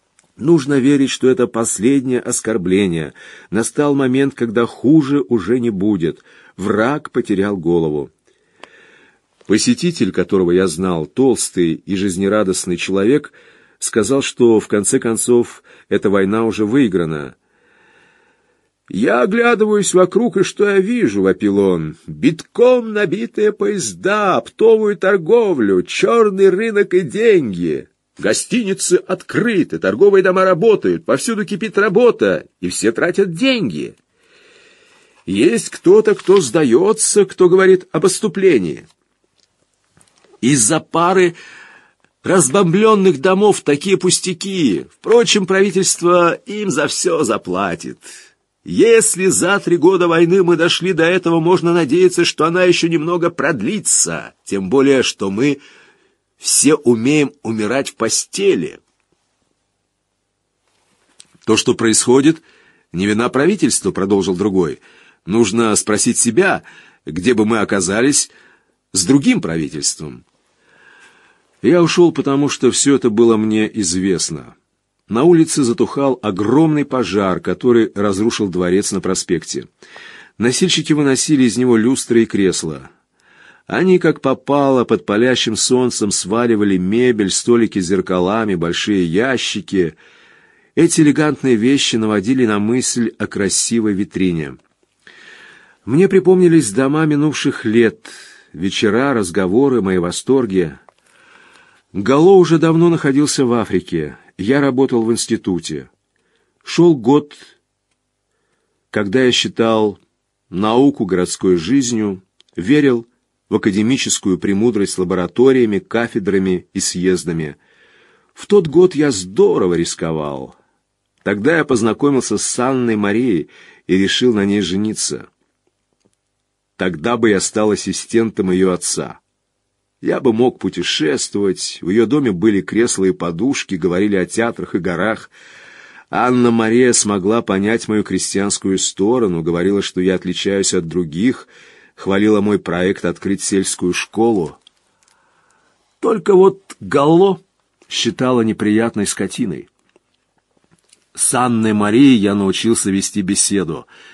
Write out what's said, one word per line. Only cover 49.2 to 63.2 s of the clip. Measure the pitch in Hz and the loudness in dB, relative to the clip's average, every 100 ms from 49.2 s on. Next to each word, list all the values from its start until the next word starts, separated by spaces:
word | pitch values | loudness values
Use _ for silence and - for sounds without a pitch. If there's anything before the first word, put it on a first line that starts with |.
| 185 | 0
за | - 175 196 | 0 0 -2
три | - 170 | 0 2
года | 165 190 175 | 2 2 2
войны | 165 170 190 | 2 2 2
мы | 175 165 | 2 2
дошли | 165 - 180 | 0 -2 -4
до | 156 | 0
этого, | 165 185 170 165 | 0 0 0 0
можно | 165 185 170 | 2 0 2
надеяться, | 170 143 170 180 170 | 0 0 2 2 2
что | 170 - 160 | -2 0 -2
она | 175 | 2
еще | 180 170 170 | 2 2 0
немного | 165 160 175 170 | -2 -2 -2 -4
продлится, | 170 143 135 117 208 - - - 78 58 _ - | -2 -4 -2 -4 -4 -2 -2 -2 -6 -12 _ -8
тем | 98 95 | -6 0
более, | 135 139 135 | 2 4 2
что | - - 98 | 0 -4 -6
мы | 101 143 139 - _ _ _ _ _ _ _ | -2 -2 -4 -10 _ _ _ _ _ _ _
все | - - 143 156 | -4 0 2 2
умеем | 120 113 123 151 139 - | 2 2 2 0 0 -4
умирать | 110 110 104 131 - | -8 -4 -2 -2 -6
в | - | -4
постели". | 110 - - - 196 123 - - _ _ _ _ _ _ _ _ _ _ _ _ _ _ _ _ _ _ _ _ _ _ _ _ - _ - | -4 -4 -6 -2 0 0 -4 -12 _ _ _ _ _ _ _ _ _ _ _ _ _ _ _ _ _ _ _ _ _ _ _ _ -20 _ 0
"То, | 110 | 0
что | - | 2
происходит, | 113 113 107 123 131 143 160 _ _ _ _ _ | 0 2 0 4 4 4 0 _ _ _ _ _
не | 85 101 | -4 -2
вина | 107 | 0